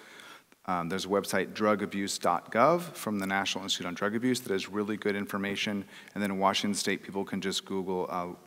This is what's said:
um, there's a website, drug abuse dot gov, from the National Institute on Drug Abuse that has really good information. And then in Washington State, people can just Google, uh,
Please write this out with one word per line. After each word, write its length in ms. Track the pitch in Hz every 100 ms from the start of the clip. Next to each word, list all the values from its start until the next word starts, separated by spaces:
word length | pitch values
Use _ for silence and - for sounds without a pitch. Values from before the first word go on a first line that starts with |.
| - - - - _ _ -
um, 220 | 90 85
there's 160 | 95 90
a 40 |
website, 440 | 101 95 98 87
drug 300 | - 107 104
abuse 340 | 101 98 98 -
dot 340 | 90 87 -
gov, 300 | 110 139 175
from 380 | 175 - 107 104
the 80 | 95
National 360 | 98 95 95
Institute 220 | 95 - 90
on 80 |
Drug 220 | 85 101 113
Abuse 240 | 127 123
that 120 | -
has 160 | 98 92
really 300 | 101 104 107
good 180 | 107 101
information. 680 | 98 101 98 98 110 101 95 - - 98
And 80 |
then 80 | 101
in 80 | 95
Washington 340 | 98 101 107
State, 300 | 95 104 95
people 200 | - 98
can 160 | 98 98
just 260 | 95 90 -
Google, 420 | 95 92 92 87
uh, 180 | 90 90 -